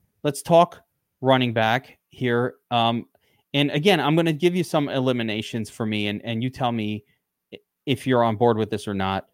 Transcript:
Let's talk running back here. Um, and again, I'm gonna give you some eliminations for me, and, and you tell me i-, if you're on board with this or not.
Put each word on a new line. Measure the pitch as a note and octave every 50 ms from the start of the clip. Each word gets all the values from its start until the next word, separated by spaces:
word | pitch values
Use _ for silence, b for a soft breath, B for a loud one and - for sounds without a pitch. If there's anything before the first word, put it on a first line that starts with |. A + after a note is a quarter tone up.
| _ _ _ _ -
Let's | D3 C#3+ -
talk | - - E3+ E3 F3 - - - _ _ _ _ _ _ _ -
running | B2+ C3 C3+ B2+ B2+ A#2+ A2
back | A#2 A2 A2 A2+ C3 - - - _ _ _
here. | _ - B2+ B2 A#2+ A#2+ B2 - - _ _ -
Um, | A#2+ A#2 A#2 A#2 A#2 A#2 - _ _ _ _ _ _ _ _ _ -
and | C#3 D3 C#3+ -
again, | D3+ D3+ G3+ F#3+ D#3+
I'm | B2+ C#3+ D#3+
gonna | E3+ E3 E3 D#3
give | C#3 F3 F3 F3+
you | F#3 E3
some | - - D#3 D3 C3
eliminations | G#2 C3+ B2+ C3 B2 A#2+ A2+ A2 G#2 A2 A2+ - - A#2 G#2+ -
for | - - A#2
me, | A2 G#2+ G#2+ G#2 G#2
and, | G2+ G#2 -
and | A#2 A2+ A2+ B2
you | C3
tell | B2+ - C3+ A#2+
me | A#2+ A2+ G#2+ G#2 G#2+ G#2 - _ _ _ _ _ _ _ _ _ -
i-, | - _ _ _ _ -
if | - C3 - -
you're | C3 B2+ A#2+ A#2
on | A#2 A2
board | G2+ A#2+ A#2+ A2+
with | A2 A2 G#2
this | A2 G2+ -
or | A2 G2+
not. | G2 F#2+ F#2+ G2 F#2+ - _